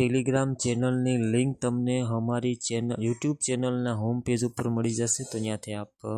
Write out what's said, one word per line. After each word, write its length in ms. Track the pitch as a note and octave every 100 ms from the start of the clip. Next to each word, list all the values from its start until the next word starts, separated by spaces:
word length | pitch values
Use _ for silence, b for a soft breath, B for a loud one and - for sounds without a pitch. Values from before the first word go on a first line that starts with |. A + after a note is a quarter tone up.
Telegram 540 | B2 B2+ A#2+ C3+ C3+
ચેનલની 640 | C3 B2 A#2 B2+ B2+ B2+ B2+
લિંક 420 | A2+ A#2 C3+ B2+
તમને 400 | B2 B2 B2 B2+
અમારી 540 | A#2+ A2+ A2+ A#2+ B2
ચેનલ, 400 | A#2+ - A#2 A#2 A#2+
YouTube 320 | A2+ A#2+ D3 D3 -
ચેનલના 480 | B2+ B2+ B2 B2
હોમ 260 | A2 A2+ B2
પેજ 240 | A#2+ A#2+
ઉપર 240 | A#2+ - A#2+
મળી 260 | A#2 A#2
જશે, 300 | A2+ A#2 - C3
તો 60 | A2+
ત્યાંથી 340 | A2 G#2+ -
આપ 340 | G#2 G#2 _ G#2+